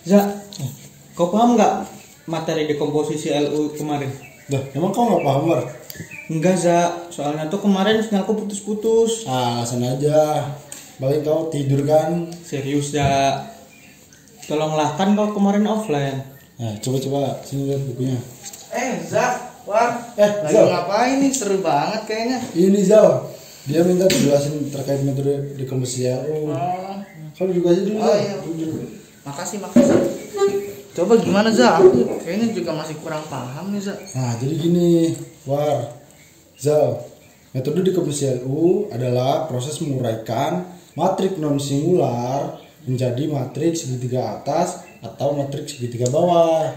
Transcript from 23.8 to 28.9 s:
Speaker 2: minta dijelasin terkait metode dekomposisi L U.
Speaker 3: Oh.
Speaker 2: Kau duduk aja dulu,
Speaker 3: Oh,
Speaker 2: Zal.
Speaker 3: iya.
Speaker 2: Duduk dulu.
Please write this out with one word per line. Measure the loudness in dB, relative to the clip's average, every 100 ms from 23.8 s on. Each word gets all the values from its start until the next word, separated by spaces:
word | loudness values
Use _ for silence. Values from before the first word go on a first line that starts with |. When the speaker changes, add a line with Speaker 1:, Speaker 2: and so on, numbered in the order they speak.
Speaker 2:
minta | 4 4
dijelasin | 4 4 4 4 2 -4 -6
terkait | -6 -4 0
metode | 0 0 0 -2 -4 -8
dekomposisi | -6 -4 -4 -2 -2
L | -2 -4
U. | -4 -4
Speaker 3:
Oh. | -4 -4 -4 -6 -10 -12 -16 -18
Speaker 2:
Kau | -4 -2
duduk | 2 4
aja | 2
dulu, | 2 0
Speaker 3:
Oh, | 2
Speaker 2:
Zal. | 2
Speaker 3:
iya. | 0 -6
Speaker 2:
Duduk | -8 -6 -6
dulu. | -6 -8